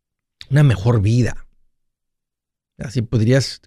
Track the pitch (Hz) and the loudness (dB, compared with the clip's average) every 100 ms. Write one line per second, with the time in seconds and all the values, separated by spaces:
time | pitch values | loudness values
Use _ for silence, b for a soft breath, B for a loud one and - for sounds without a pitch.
0 | _ _ _ _ - 135 147 101 107 120 | _ _ _ _ -2 2 2 2 0 0
1 | 101 120 104 - - _ _ _ _ _ | 2 0 0 -4 -14 _ _ _ _ _
2 | _ _ _ _ _ _ _ - - 127 | _ _ _ _ _ _ _ -16 -10 -8
3 | 113 117 110 131 127 - | -4 0 2 2 0 -8